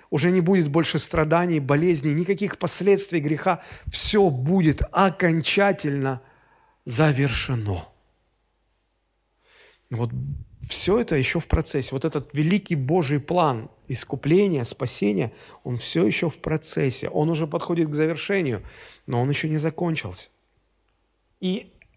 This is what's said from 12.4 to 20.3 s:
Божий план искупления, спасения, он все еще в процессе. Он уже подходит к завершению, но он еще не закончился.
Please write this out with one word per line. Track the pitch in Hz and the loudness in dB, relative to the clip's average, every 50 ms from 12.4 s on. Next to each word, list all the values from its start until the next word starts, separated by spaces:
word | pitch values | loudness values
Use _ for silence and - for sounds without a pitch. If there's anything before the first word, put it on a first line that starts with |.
| 151 160 196 208 208 - 175 | 0 2 2 0 0 -2 -2
Божий | 143 127 127 165 185 156 131 147 143 | -2 0 0 2 0 2 0 -2 -2
план | - - 165 180 170 147 127 110 110 - - _ _ - | -2 0 0 2 2 2 0 -2 -6 -10 -16 _ _ -8
искупления, | 131 - - - 143 131 - 139 165 190 208 196 170 135 | -8 -8 -6 -6 -8 -4 2 4 4 4 4 4 2 0
спасения, | 120 - - - 127 113 - - 196 208 208 185 139 110 - - - - - - - | -2 -4 -4 -4 -6 -6 -2 0 0 0 2 0 0 -2 -6 -12 -20 -20 -20 -12 -8
он | 131 123 117 | -6 -6 -6
все | - - - 165 185 | -4 -2 0 2 2
еще | 214 160 - - 160 | 2 2 0 -2 -2
в | - - | -4 -6
процессе. | - 156 156 156 - - - 165 151 135 120 - - - | -4 -4 -4 -4 -4 -4 -2 0 0 0 0 -2 -4 -2
Он | - 175 151 160 | 0 0 2 2
уже | 170 151 165 151 | 2 0 -2 -2
подходит | 156 175 - - 175 170 165 156 | -4 -4 -2 -2 0 0 0 0
к | 147 | 0
завершению, | 147 156 160 165 151 - - 202 196 175 135 117 98 - - - - - - - _ _ | 0 0 0 0 -4 -4 -2 0 0 0 0 -2 -4 -6 -12 -20 -20 -20 -20 -20 _ _
но | - 127 120 | -4 -2 0
он | 123 139 | 0 0
еще | 147 - - 156 | 0 -2 -2 -2
не | 156 156 | -2 -2
закончился. | 147 160 156 - 180 170 160 147 - 98 90 - - - | -2 -2 -2 -2 -2 -2 -2 -4 -6 -8 -10 -12 -16 -18